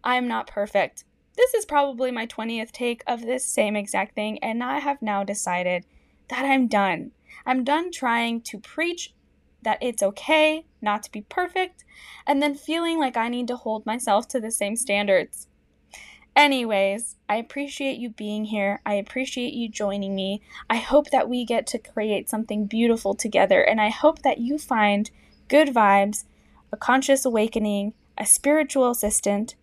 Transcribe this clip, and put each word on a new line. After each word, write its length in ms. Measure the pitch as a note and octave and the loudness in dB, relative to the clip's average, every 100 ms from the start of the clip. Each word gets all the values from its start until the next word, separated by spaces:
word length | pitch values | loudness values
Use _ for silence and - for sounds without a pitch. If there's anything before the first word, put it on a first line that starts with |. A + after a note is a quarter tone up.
I'm 240 | B3+ B3 B3 | 0 -2 -2
not 180 | A3+ - | -4 -6
perfect. 580 | - G3+ G3 E3+ - _ _ _ - | -6 -2 0 0 -4 _ _ _ 2
This 160 | B4 | 2
is 120 | A4+ G#4 | 2 0
probably 440 | D4 C#4+ A#3+ B3+ | 2 2 -2 -4
my 140 | A#3+ | -4
twentieth 480 | A#3 - A3+ A#3 A3+ | -6 -6 -6 -6 -8
take 300 | - A#3+ A#3+ - | -4 -4 -4 -6
of 160 | A#3 | -6
this 220 | A#3 B3+ | -4 -4
same 320 | - - G#3+ G#3 | -2 0 0 0
exact 380 | G3+ F#3+ G3 | -4 -4 -4
thing, 240 | - G#3+ G#3+ | -6 -6 -6
and 240 | A3+ A#3 | -6 -4
I 160 | B3 C#4 | -4 -4
have 240 | C#4+ C#4+ | -4 -4
now 220 | A3 G3+ | -2 -2
decided 600 | G3 G3+ - F3+ F3+ F3+ - _ _ _ _ | -4 -6 -4 -2 -2 -4 -6 _ _ _ _
that 160 | B3+ | -4
I'm 240 | C#4 C4+ A#3+ | 2 2 4
done. 420 | G#3 G3 E3 - _ _ - | 2 2 -2 -8 _ _ -14
I'm 200 | - C4 | -4 -2
done 260 | B3 D4+ F4+ | 0 0 -2
trying 520 | - B3+ A#3 A#3 A#3 | -4 -2 0 0 -4
to 160 | - G3+ | -8 -16
preach 540 | - - E4+ F4 - _ _ _ _ _ | -12 -4 -4 -4 -12 _ _ _ _ _
that 160 | A3+ - | -6 -4
it's 200 | B3 A#3 | -4 -2
okay 640 | G3 G3+ - D#4+ D#4 D#4 - _ | -2 -2 0 4 4 0 -8 _
not 220 | G#3 G#3 | -4 -4
to 100 | - | -6
be 100 | G#3 | -14
perfect, 600 | G#3 - F4+ F#4 F#4 _ _ - - - - | -8 -4 -2 -2 -4 _ _ -20 -20 -12 0
and 160 | C#4 | 2
then 120 | D4 | 2
feeling 440 | C#4+ - D#4+ E4+ E4 | -2 -4 -2 0 0
like 180 | C4+ A#3+ | -2 -2
I 120 | A3+ | -2
need 200 | A#3+ A#3+ | -4 -6
to 80 | B3 | -6
hold 280 | A3+ A3 | -4 -6
myself 440 | A3 A#3 A#3 G#3 A3+ | -4 -6 0 0 0
to 120 | B3+ | -6
the 120 | A3 | -4
same 240 | A3+ G3+ A3+ | -4 -4 -4
standards. 720 | - G3+ G3+ F#3 - - - _ _ _ _ - - - _ - | -2 0 4 4 2 -10 -20 _ _ _ _ -20 -20 -20 _ 4
Anyways, 800 | D4 C4+ A#3 G3+ G3 G3+ - - - | 4 4 0 2 2 -2 -8 -14 -4
I 80 | G#3+ | -4
appreciate 640 | A#3 C#4+ C#4+ - C#4 A#3+ | -4 -8 -8 -6 -6 -4
you 120 | A#3+ | -10
being 340 | A3 G#3 G#3+ | -8 -8 -6
here. 360 | G#3+ G#3+ G3 G3+ G#3+ | -4 -2 0 -2 -2
I 80 | |
appreciate 600 | G3+ G3 C4 C4 - B3 | -4 -2 -6 -6 -6 -6
you 140 | A#3+ A#3 | -6 -8
joining 460 | - G#3 G3+ G3 | -4 -4 -4 -4
me. 280 | G3 F#3+ G#3 _ - - | -4 -4 -6 _ -20 -4
I 60 | A3+ | -2
hope 340 | - D4+ C#4+ | 4 2 4
that 180 | C4 - | 0 2
we 160 | B3 | -2
get 220 | A#3 A#3 A#3 | -2 -2 -2
to 100 | A3+ | -8
create 520 | - - G#3+ G3+ - | -8 -4 -2 -2 -2
something 360 | A3 A3+ G#3+ G#3 | -6 -4 -4 -2
beautiful 480 | A3 A#3 A3+ G3 | 2 2 2 0
together, 480 | G3+ A3+ - G3 G3 | -4 0 4 6 6
and 180 | - A3 | 6 4
I 80 | G#3+ | 0
hope 340 | A3+ D4+ D#4+ | 4 4 4
that 160 | C#4 - | 0 0
you 200 | A#3+ D4+ | -2 -4
find 520 | - A#3 G#3 G3+ G#3+ _ _ _ _ | -2 2 4 2 -2 _ _ _ _
good 200 | C#4+ D#4 | 4 6
vibes, 560 | A#3+ G#3 G3+ G3+ G#3 - _ _ _ _ | 6 6 6 4 -2 -12 _ _ _ _
a 40 | G#3 | -6
conscious 480 | - B3+ C4 C4+ | 2 2 4 2
awakening, 720 | C4 A3+ A3 A3 G#3 G3+ G3+ - _ - | 4 2 0 0 -2 -2 -4 -8 _ -8
a 80 | G#3+ | 0
spiritual 640 | - C#4 D#4 C#4+ C#4 B3 | 2 4 4 2 2 2
assistant 640 | A#3+ G#3 G#3+ G#3 G3+ A3+ - | 0 -2 -2 0 -2 -4 -10